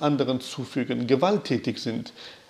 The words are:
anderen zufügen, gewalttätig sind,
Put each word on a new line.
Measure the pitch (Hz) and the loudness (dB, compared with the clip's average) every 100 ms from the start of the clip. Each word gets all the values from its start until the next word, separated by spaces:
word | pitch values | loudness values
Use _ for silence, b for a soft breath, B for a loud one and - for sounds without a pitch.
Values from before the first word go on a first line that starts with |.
anderen | 147 139 127 127 | 2 2 2 0
zufügen, | - - 123 135 120 120 120 | -4 -8 -4 -4 -2 -2 2
gewalttätig | 131 180 208 - 123 127 110 | 4 4 2 2 0 0 -4
sind, | 123 113 - - B B | -4 -4 -6 -14 B B